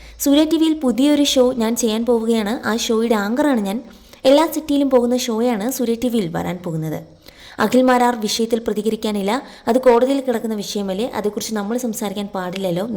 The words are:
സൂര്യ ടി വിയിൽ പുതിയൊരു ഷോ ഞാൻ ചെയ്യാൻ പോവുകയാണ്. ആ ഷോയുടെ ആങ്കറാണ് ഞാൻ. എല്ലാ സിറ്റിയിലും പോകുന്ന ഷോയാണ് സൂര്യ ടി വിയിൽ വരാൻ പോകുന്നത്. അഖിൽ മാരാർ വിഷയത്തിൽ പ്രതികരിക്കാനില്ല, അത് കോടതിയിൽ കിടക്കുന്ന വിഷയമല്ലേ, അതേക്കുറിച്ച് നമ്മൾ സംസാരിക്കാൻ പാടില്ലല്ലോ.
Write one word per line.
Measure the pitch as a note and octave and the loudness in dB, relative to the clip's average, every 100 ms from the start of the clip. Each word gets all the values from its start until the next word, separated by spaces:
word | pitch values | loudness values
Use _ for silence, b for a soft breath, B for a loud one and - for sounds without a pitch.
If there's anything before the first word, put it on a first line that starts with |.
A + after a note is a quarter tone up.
| B B | B B
സൂര്യ | C#4+ C#4+ D#4 | 2 4 4
ടി | D#4+ | 2
വിയിൽ | D#4+ D#4 C4 | 0 0 -2
പുതിയൊരു | A3 C#4+ D4 C#4+ | 2 2 4 2
ഷോ | C4+ B3 B3+ | 4 2 2
ഞാൻ | A3 A#3 | -2 -2
ചെയ്യാൻ | A#3 G#3+ A#3 | -2 -2 0
പോവുകയാണ്. | A#3 A3+ A3+ G3+ A3 - | 0 2 0 0 -4 -2
ആ | A3+ A3+ | -2 0
ഷോയുടെ | A3 A3+ A3 G3+ | 0 2 0 0
ആങ്കറാണ് | B3 D4 B3 G3 | 0 2 0 -2
ഞാൻ. | G#3+ - B B B C4+ | -4 -8 B B B 4
എല്ലാ | C#4+ D#4+ | 6 4
സിറ്റിയിലും | D#4 D4+ C#4+ C#4 | 0 -2 0 2
പോകുന്ന | B3+ A#3+ B3 B3 | 2 2 0 -2
ഷോയാണ് | A3 B3 A3 G#3+ C4 | -2 0 -2 -2 -2
സൂര്യ | A#3 A#3 | -2 -2
ടി | B3 | 0
വിയിൽ | A#3 E3+ E3+ | 0 -2 -4
വരാൻ | E3+ F3 | -6 -6
പോകുന്നത്. | F3+ D#3+ D#3 D3+ - - B B B B | -6 -6 -4 -6 -10 -20 B B B B
അഖിൽ | G#3 B3+ B3+ | 2 4 4
മാരാർ | B3 B3 A#3+ G#3+ | 4 2 0 -2
വിഷയത്തിൽ | - A3+ A#3 A3+ | -2 -2 -2 -2
പ്രതികരിക്കാനില്ല, | G#3 G#3 A3 A3+ G#3 G3 B3 - B B | -4 -2 -4 -4 -2 -2 -2 -6 B B
അത് | A#3 B3+ | 2 4
കോടതിയിൽ | A#3 B3+ C#4 C4 | 6 4 2 -2
കിടക്കുന്ന | A3+ A3+ G#3+ | -4 -4 -6
വിഷയമല്ലേ, | G3 G#3 G3 F#3 A#3+ - | -6 -6 -4 -4 -4 -4
അതേക്കുറിച്ച് | G3+ G#3 - A3 | -4 -4 -6 -6
നമ്മൾ | G3 A#3+ B3 | -4 -4 -4
സംസാരിക്കാൻ | G#3+ G#3 G3 G3+ G3 | -6 -6 -6 -8 -6
പാടില്ലല്ലോ. | F3+ F3+ F#3+ E3+ A3+ | -6 -4 -4 -2 -4